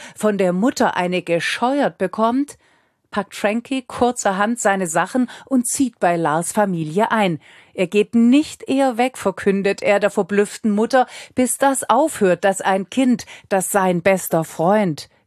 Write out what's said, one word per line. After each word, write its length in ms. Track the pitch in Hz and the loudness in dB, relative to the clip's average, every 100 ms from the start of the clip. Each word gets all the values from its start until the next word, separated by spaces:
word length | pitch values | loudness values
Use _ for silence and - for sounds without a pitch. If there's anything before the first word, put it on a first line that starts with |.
| - | -14
von 240 | - 214 202 | -4 -2 2
der 140 | 180 | 0
Mutter 440 | 180 240 - 214 - | 2 0 2 0 0
eine 260 | 180 180 | -2 -2
gescheuert 760 | 175 170 - - 240 285 208 - | -2 -2 -2 -4 -2 0 -2 -2
bekommt, 600 | 185 - 226 254 285 - _ _ _ _ _ | -6 0 0 0 -4 -8 _ _ _ _ _
packt 240 | 208 190 | -6 -6
Frankie 480 | - 202 226 - 262 | -2 -2 -2 -4 -8
kurzerhand 800 | - - 240 247 208 190 208 240 | -6 0 0 2 -2 0 0 0
seine 260 | 208 196 180 | 0 0 0
Sachen 420 | 165 180 254 240 - - | -2 -2 -2 -4 -6 -2
und 200 | 262 233 | -2 0
zieht 320 | - 254 - | -2 -2 0
bei 160 | 180 | 0
Lars 380 | 170 156 156 175 | 2 0 0 -2
Familie 580 | 220 208 170 156 170 220 | 0 0 0 -2 -2 0
ein. 300 | 220 190 156 - - _ | 2 0 -2 -8 -20 _
Er 140 | - 180 | -4 0
geht 260 | 208 202 | 2 2
nicht 540 | 240 233 277 311 - - | 4 6 4 2 -6 -4
eher 300 | 269 269 220 | 0 0 2
weg, 200 | 254 - | -2 0
verkündet 640 | 202 185 202 196 196 196 | -4 -2 0 0 0 -2
er 160 | 190 202 | 2 2
der 120 | 196 | 2
verblüfften 600 | 208 185 202 202 - 220 | 0 -2 0 -2 -2 -2
Mutter, 380 | 202 233 262 240 - - | 0 2 2 0 -4 -12
bis 240 | - 254 - | -2 -2 2
das 320 | 277 269 - | 0 0 -2
aufhört, 540 | 226 311 - 190 170 | 0 0 0 0 2
dass 160 | 196 190 | 0 0
ein 280 | - 196 190 | -2 -2 -2
Kind, 380 | - 262 226 - - - | -2 0 0 -4 -20 -4
das 240 | 196 - | -2 0
sein 300 | 202 185 175 | 0 0 2
bester 420 | 196 185 - 165 | 2 0 0 -2
Freund, 640 | 160 - 165 214 196 147 - _ | -4 -2 0 2 0 -4 -10 _